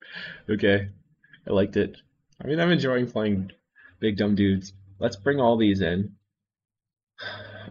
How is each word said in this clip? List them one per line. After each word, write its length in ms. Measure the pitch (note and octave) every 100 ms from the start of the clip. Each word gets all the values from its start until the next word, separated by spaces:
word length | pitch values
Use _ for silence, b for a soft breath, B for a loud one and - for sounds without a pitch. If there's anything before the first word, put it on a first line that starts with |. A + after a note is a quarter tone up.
| B B B B -
Okay. 400 | G2+ G#2 G2+ G2 - _ _ B B -
I 40 |
liked 260 | F#2+ G2+ G2+
it. 200 | - - _ _ _ -
I 60 | -
mean, 120 | D#3+
I'm 120 | E3+
enjoying 380 | E3 C3 B2+ A#2+
playing 420 | A2+ G#2+ G2 F#2+ - _ B B _
big 180 | A2 G2
dumb 180 | G#2 G2+
dudes. 380 | G2+ F#2+ - - - -
Let's 160 | A#2 -
bring 240 | C#3 C#3+
all 180 | A#2+ A#2
these 240 | G#2+ G2
in. 340 | E2 F2+ G#2 - _ _ _ _ _ _
<sighs> 380 | _ _ _ -
I 480 | - - - - -